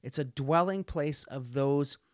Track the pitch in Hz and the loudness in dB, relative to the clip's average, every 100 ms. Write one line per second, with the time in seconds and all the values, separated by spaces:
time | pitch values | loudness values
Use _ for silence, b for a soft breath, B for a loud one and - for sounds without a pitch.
0 | 123 156 131 - 135 165 180 196 185 165 | -6 -6 -4 -4 2 4 4 0 -4 -2
1 | 147 147 - 135 123 131 139 143 143 - | -2 -2 -6 -8 -6 0 2 4 2 -4
2 | b | b